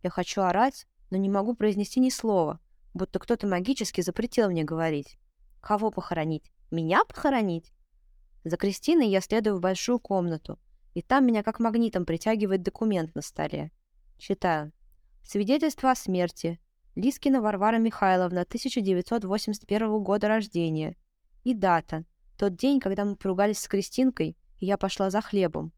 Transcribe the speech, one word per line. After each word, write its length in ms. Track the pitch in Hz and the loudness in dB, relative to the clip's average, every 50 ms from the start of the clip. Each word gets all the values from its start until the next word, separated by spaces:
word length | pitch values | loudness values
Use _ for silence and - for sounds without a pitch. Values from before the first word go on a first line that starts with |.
| - | -6
Я 60 | 180 | -4
хочу 320 | - - 180 - - 208 | -4 -4 -4 -4 -2 0
орать, 440 | 190 180 175 196 233 269 269 - - _ _ _ - - | 0 2 4 4 2 2 0 -4 -20 _ _ _ -12 -6
но 60 | 185 | -4
не 120 | 190 196 196 | -2 0 0
могу 280 | 202 196 196 220 240 | 0 0 0 -2 -2
произнести 420 | - 214 214 202 196 208 - - 254 | 0 0 0 0 0 -4 -2 2 2
ни 120 | 254 262 | 2 2
слова, 500 | - - - 226 208 185 165 151 156 156 _ _ _ _ _ - - 175 | 0 -2 -2 0 2 2 2 0 -2 -8 _ _ _ _ _ -14 -8 -8
будто 200 | 185 - - 185 | -8 -4 -4 -8
кто-то 280 | - - 240 226 - | -2 0 -2 0 0
магически 540 | 202 190 175 185 214 269 - 220 - - - | -2 0 0 0 -2 -2 -2 -2 -4 -4 -4
запретил 500 | 175 - 175 - 226 247 - - 226 196 | -4 -2 -2 -4 -4 -2 2 2 2 2
мне 140 | 180 165 156 | 2 0 -2
говорить. 540 | 151 165 160 165 160 156 143 143 - - _ _ _ _ _ _ _ - - | -2 -2 -2 -2 -2 -2 -4 -6 -10 -20 _ _ _ _ _ _ _ -20 -20
Кого 300 | - - 208 208 220 220 | -4 -2 -2 0 0 -2
похоронить? 640 | - - 170 - 180 165 156 160 160 151 _ - _ _ - _ | -2 -4 -6 -4 -4 -2 -2 -2 -2 -4 _ -12 _ _ -12 _
Меня 340 | - 165 160 160 180 - 453 | -4 -2 0 2 4 2 2
похоронить? 680 | _ - - - 302 285 240 214 196 170 165 - - _ _ _ _ _ _ _ _ _ _ _ _ _ - _ | _ -4 -2 0 2 2 2 0 0 -2 -4 -8 -12 _ _ _ _ _ _ _ _ _ _ _ _ _ -12 _
За 120 | 165 170 | -6 -4
Кристиной 520 | - - 196 196 - - - 339 339 262 214 | 0 0 -2 -2 -2 0 2 4 4 4 4
я 120 | 196 190 | 2 2
следую 360 | 185 - 208 226 214 214 202 | 0 2 0 0 2 2 0
в 40 | 180 | 0
большую 380 | 175 185 190 180 - - 247 240 | 0 0 -2 0 0 0 0 -2
комнату, 600 | _ - 196 190 175 170 165 156 _ - - - _ _ _ _ _ _ _ | _ -2 -2 0 0 0 -4 -6 _ -12 -16 -16 _ _ _ _ _ _ _
и 80 | 175 | -10
там 240 | - _ 254 262 269 | -2 _ 2 4 4
меня 160 | 247 233 214 | 4 4 2
как 180 | 208 - 220 - | 0 -4 -2 0
магнитом 440 | 233 233 214 233 233 196 - 180 180 | -2 0 2 2 0 2 0 -2 -2
притягивает 580 | - 240 254 - 220 226 214 208 196 190 190 | -2 -2 -2 0 0 0 0 2 0 0 0
документ 520 | 175 190 - - 226 220 208 180 160 160 - | -2 -4 -4 -2 -2 0 0 0 -2 -4 -6
на 80 | - | -10
столе. 480 | 147 - - - 156 147 - 147 147 156 _ _ _ _ _ _ _ _ _ _ | -10 -10 -8 -6 -6 -4 -4 -6 -8 -8 _ _ _ _ _ _ _ _ _ _
Читаю. 540 | - - 196 - - 185 165 156 151 151 - _ _ - - _ _ _ _ - | -6 -6 -6 -2 0 0 0 0 -4 -8 -14 _ _ -20 -20 _ _ _ _ -20
Свидетельство 680 | - - - 202 208 196 269 302 311 311 - - - 262 | -20 -6 -4 -2 2 2 2 2 2 0 -2 0 0 0
о 40 | 254 | 0
смерти. 680 | - - - 185 180 175 170 - - - 165 170 - _ _ _ _ _ _ _ | 0 0 -2 0 0 0 -2 -2 -6 -6 -6 -6 -6 _ _ _ _ _ _ _
Лискина 460 | - 190 262 277 - - 285 269 262 | -2 -2 -2 -2 0 0 2 2 4
Варвара 380 | 214 214 208 190 196 214 226 226 | 2 0 0 2 2 2 2 4
Михайловна, 680 | 226 226 214 - - 190 185 185 185 175 180 180 175 | 2 0 0 2 2 4 4 4 2 2 0 -2 -4
тысяча 360 | _ - 240 - 269 - 254 | _ -6 -6 -6 -4 -2 -2
девятьсот 440 | 202 196 190 175 175 - 226 233 214 | 0 2 0 0 0 -2 -2 -4 -2
восемьдесят 420 | 185 196 208 - - 208 208 - | -2 -2 -2 -2 -4 -6 -6 -4
первого 340 | - 202 214 226 220 214 220 | -2 -2 0 0 0 0 -2
года 280 | 202 190 196 214 214 214 | 0 0 0 2 2 2
рождения. 680 | 214 220 208 202 - 170 170 165 156 156 156 160 170 _ _ _ _ _ _ _ _ - _ | 0 0 -2 -2 -2 -2 0 0 0 -2 -4 -4 -8 _ _ _ _ _ _ _ _ -8 _
И 100 | 240 254 | -2 -2
дата. 500 | 214 190 190 175 165 160 _ - 160 170 _ _ _ _ _ _ | 2 2 4 4 2 2 _ -8 -8 -8 _ _ _ _ _ _
Тот 200 | - 202 202 180 | -2 -2 -2 0
день, 240 | 170 - 269 285 269 | 0 2 2 2 2
когда 240 | - 190 196 196 202 | 2 0 -2 -2 -2
мы 120 | 208 202 | -4 -4
поругались 440 | - - 196 185 185 202 208 214 - | -4 -4 -4 0 2 2 0 0 -2
с 80 | - - | -4 -2
Кристинкой, 680 | - 190 190 - - - 262 262 247 - 165 160 165 _ _ _ - - | -2 -2 -2 -2 -2 0 2 2 2 0 -6 -6 -6 _ _ _ -12 -8
и 80 | - | -2
я 100 | 185 202 | -2 -2
пошла 340 | 190 - 196 - - 196 190 | 0 -2 -4 -2 0 -2 0
за 100 | 185 208 | 0 -2
хлебом. 520 | 220 - - 196 185 165 156 156 - 160 - | -2 0 0 0 0 0 0 -4 -8 -8 -12